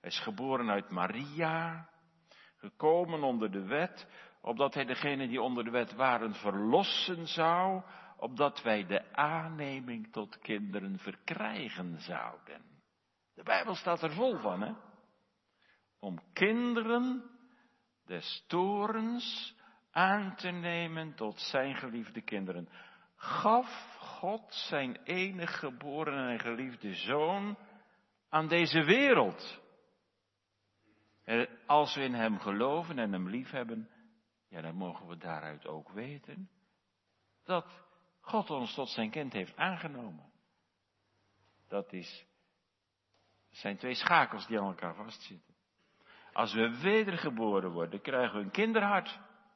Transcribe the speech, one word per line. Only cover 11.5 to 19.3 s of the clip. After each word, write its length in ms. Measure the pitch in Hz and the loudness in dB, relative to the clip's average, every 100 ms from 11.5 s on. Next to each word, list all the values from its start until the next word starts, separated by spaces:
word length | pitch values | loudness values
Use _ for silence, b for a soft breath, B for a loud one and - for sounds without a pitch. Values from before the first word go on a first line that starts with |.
| 107 123 90 90 82 | -4 -6 -6 -8 -8
zouden. 640 | - 82 58 60 - 71 - - _ _ _ _ _ | -8 -6 -6 -10 -18 -20 -20 -20 _ _ _ _ _
De 80 | - | -16
Bijbel 320 | 180 - 226 | 2 2 2
staat 280 | 175 - 170 | -2 0 0
er 100 | 160 | 0
vol 240 | 151 254 185 | 2 0 2
van, 240 | 107 90 | 0 0
hè? 120 | 107 220 - - _ _ _ _ _ b b b b _ | -4 -6 -14 -20 _ _ _ _ _ b b b b _
Om 220 | 202 85 - | -8 -8 -8
kinderen 960 | - 196 226 240 233 226 233 254 254 - - b b b b b _ | 2 4 4 2 0 2 2 2 -2 -6 -20 b b b b b _
des 400 | - 87 - - _ | -10 -8 -6 -8 _
toorns 1080 | 170 190 202 214 220 226 240 233 | 0 2 2 0 0 -2 -2 -4